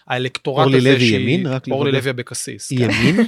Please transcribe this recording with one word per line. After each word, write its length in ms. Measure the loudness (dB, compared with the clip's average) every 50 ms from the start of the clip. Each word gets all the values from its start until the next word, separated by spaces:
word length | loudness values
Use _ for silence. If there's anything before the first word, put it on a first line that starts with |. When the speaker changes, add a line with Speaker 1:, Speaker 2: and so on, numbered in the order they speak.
| _ -8
Speaker 1:
האלקטורט 500 | -6 -4 -4 -6 -8 -8 _ -4 0 2 2
Speaker 2:
אורלי 140 | 4 4 4
Speaker 1:
הזה 100 | 6 4
Speaker 2:
לוי 80 | 4 4
Speaker 1:
שהיא 180 | 4 2 2 0
Speaker 2:
ימין? 280 | 0 -2 -2 -2 -2
רק 220 | -4 -4 -6 -4 -4
Speaker 1:
אורלי 220 | -4 -2 0 0
Speaker 2:
לוודא. 120 | 0 -2 -2
Speaker 1:
לוי 40 | -4
אבקסיס, 600 | -6 -8 -10 -10 -12 -12 -10 -10 -12 -14 -10 -6
Speaker 2:
היא 80 | -2 0
Speaker 1:
כן. 120 | 0 0
Speaker 2:
ימין? 360 | 0 2 2 2 4 2 0